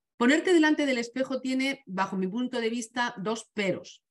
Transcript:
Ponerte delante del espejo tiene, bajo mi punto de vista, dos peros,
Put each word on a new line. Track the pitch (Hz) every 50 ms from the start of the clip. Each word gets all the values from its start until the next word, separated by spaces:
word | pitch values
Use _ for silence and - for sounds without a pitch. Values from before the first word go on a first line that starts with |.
| _ _ _
Ponerte | - 240 247 294 330 - 381 359
delante | 320 311 311 302 302 294
del | 269 254 233
espejo | 233 - - 262 262 262 262 254
tiene, | - 262 262 262 262 277 269 - _
bajo | - 185 190 190 190 196
mi | 190 185
punto | 185 196 240 254 247 247 233
de | 226 220
vista, | 233 247 226 - - 254 240 240 -
dos | - 175 214 220 220 - _ -
peros, | 208 202 185 170 - - - - - _ _